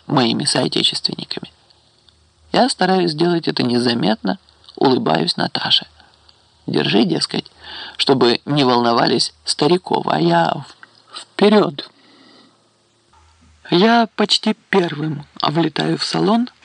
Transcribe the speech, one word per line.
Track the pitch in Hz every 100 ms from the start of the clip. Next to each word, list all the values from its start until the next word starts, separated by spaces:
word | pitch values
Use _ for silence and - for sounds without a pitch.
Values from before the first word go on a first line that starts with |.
| -
моими | 147 117 117 143
соотечественниками. | - 160 - - - - - - - - _ _ _ _ _ _ _ _ _ _
Я | 170 247
стараюсь | - 180 190 175
сделать | 151 175 170 -
это | -
незаметно, | 127 120 120 120 190 220 196 196 _ _ - -
улыбаюсь | - 123 117 78 - -
Наташе. | 85 - - - - _ _ _ _ _ _ _ -
"Держи, | - 143 190
дескать, | 220 156 - - - _ - - - -
чтобы | - 135 120 120 -
не | 143
волновались | 131 120 120 117 - 120 - -
Старикова, | - - 147 180 - - - 151
а |
я | 165 170 165
в-, | - 135 - - _ _ -
вперед". | - - 202 208 156 143 - _ _ _ - - _ _ _ _ _ _ _ _ _ _ _ _ -
Я | 170 220 233 226 -
почти | 208 - - 214 _
первым | 196 170 147 156 143 147 -
влетаю | - 151 160 - 156 160
в | -
салон | 165 175 226 247 _